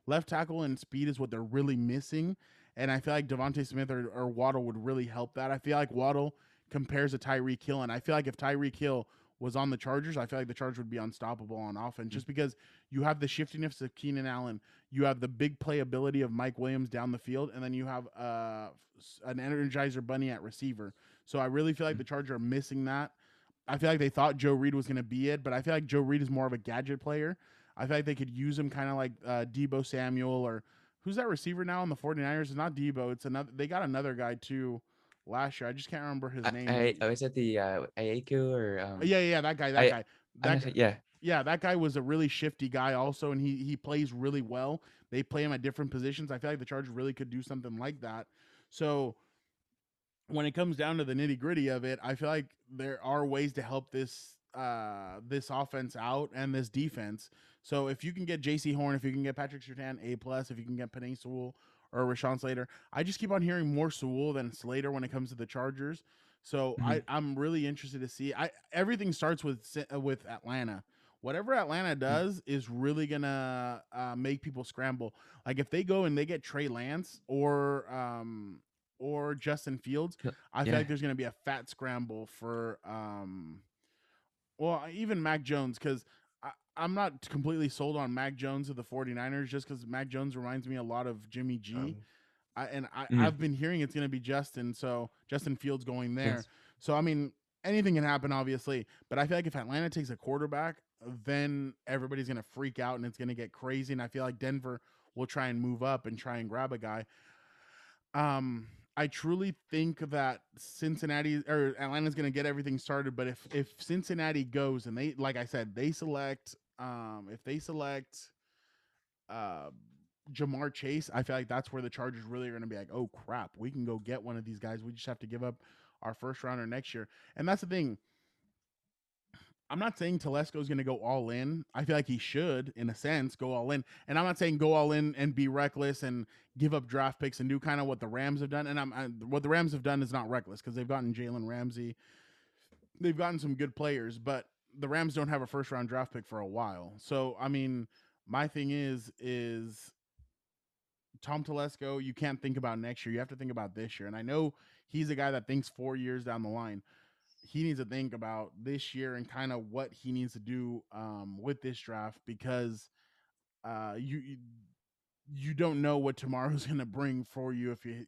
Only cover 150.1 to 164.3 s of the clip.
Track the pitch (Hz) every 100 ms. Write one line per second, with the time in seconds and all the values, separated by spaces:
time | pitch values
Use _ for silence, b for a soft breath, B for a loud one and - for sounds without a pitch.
150.1 | _ - _ _ _ _ _ _ _ _
151.1 | - 139 151 147 147 143 - 139 139 135
152.1 | 120 147 135 139 131 123 113 117 123 117
153.1 | 117 131 131 131 117 101 101 110 - 101
154.1 | 110 120 151 156 - b b b 151 151
155.1 | 139 139 131 107 135 - - 131 139 127
156.1 | 127 120 117 107 117 113 101 - b b
157.1 | b b b - 151 160 135 110 131 131
158.1 | 113 110 110 104 92 127 139 - 131 131
159.1 | 123 123 131 131 120 107 123 131 - 127
160.1 | 127 123 113 104 127 120 117 - 104 110
161.1 | 104 98 98 127 139 131 120 - 110 107
162.1 | - - 107 127 127 117 110 - _ _
163.1 | _ _ _ _ _ 113 110 107 107 131
164.1 | 147 135